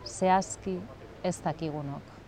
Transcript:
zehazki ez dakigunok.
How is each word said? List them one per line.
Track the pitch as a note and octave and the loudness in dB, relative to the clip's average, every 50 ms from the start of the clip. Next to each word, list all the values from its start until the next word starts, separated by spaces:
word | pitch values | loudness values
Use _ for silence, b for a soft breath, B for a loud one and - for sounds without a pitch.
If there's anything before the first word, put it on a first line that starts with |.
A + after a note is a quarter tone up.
| - | -10
zehazki | - - - F#3+ F#3 F#3 F#3+ F#3 - - - - G3 F#3 F3+ F#3+ - - - - - - - | -10 -2 4 6 8 8 8 6 2 -6 -4 -2 -2 -2 -2 -4 -8 -12 -14 -14 -14 -12 -2
ez | - F#3 E3+ - - | 0 0 0 2 0
dakigunok. | E3+ D3 D#3+ E3 D#3 C#3+ D3+ C#3+ C#3 C#3 D3 C#3+ - - - - | -2 0 0 -2 -2 -2 -2 -4 -4 -6 -6 -8 -12 -16 -16 -18